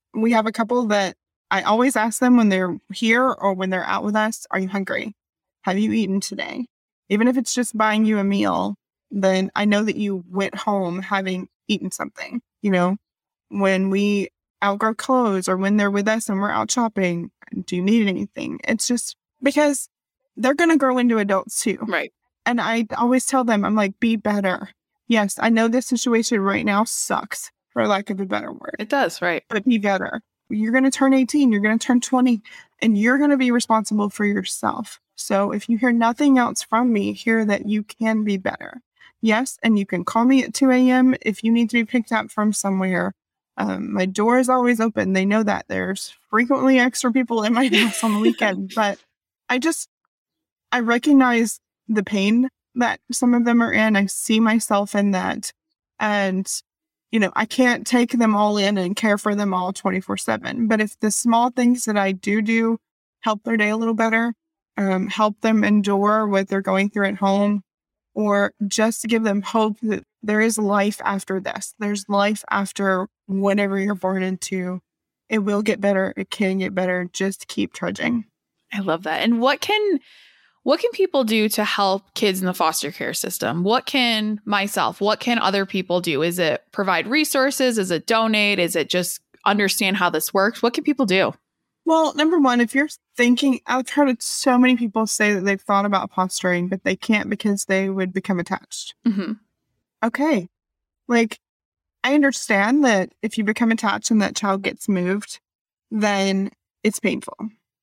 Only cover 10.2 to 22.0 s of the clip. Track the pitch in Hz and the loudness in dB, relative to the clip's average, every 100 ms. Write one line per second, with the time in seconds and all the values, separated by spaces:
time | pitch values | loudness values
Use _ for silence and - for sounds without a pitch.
10.2 | 175 185 196 196 - 202 180 175 190 196 | -6 -4 -4 -4 -2 -2 -2 -6 -4 -4
11.2 | 190 185 190 _ - 208 190 - - - | -2 -6 -8 _ -4 -4 -4 -8 -10 -10
12.2 | - 240 - _ 208 185 180 196 _ _ | -10 -12 -12 _ 0 2 2 -2 _ _
13.2 | _ _ _ 202 196 190 190 196 208 202 | _ _ _ -2 0 2 0 0 0 0
14.2 | 190 _ _ _ 202 202 220 226 - 262 | -4 _ _ _ -2 0 -2 -4 0 2
15.2 | 233 196 185 185 196 208 202 202 202 220 | 2 0 -2 -2 2 2 2 0 0 -2
16.2 | - 196 202 - 220 - 226 214 185 170 | -2 -2 -2 -2 -2 -2 -2 0 -2 -2
17.2 | 170 _ - 190 185 180 185 233 202 190 | -8 _ -12 -12 -6 -2 2 2 2 -2
18.2 | 202 - 62 80 - 220 - 240 - - | -6 -8 -10 -8 -4 -4 -2 -4 -4 -14
19.2 | _ _ 262 285 294 277 - _ _ _ | _ _ 0 2 2 0 -6 _ _ _
20.2 | _ - 247 285 330 320 269 254 240 226 | _ -2 0 2 4 4 4 2 2 2
21.2 | 202 190 - - - 185 220 160 | 2 0 -2 -4 -4 -4 -4 -4